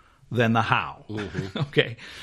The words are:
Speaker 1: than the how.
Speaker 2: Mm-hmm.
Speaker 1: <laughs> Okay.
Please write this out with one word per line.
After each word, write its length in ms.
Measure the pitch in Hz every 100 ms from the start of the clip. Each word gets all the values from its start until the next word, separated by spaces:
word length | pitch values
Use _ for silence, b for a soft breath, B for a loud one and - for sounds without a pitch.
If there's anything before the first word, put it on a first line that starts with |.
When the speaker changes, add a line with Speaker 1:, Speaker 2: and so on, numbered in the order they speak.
| b b -
Speaker 1:
than 220 | 117 113
the 100 | 113
how. 420 | 107 123 76 - -
Speaker 2:
Mm-hmm. 480 | 107 98 - 98 -
Speaker 1:
<laughs> 0 |
Okay. 380 | 143 - 117 117 B B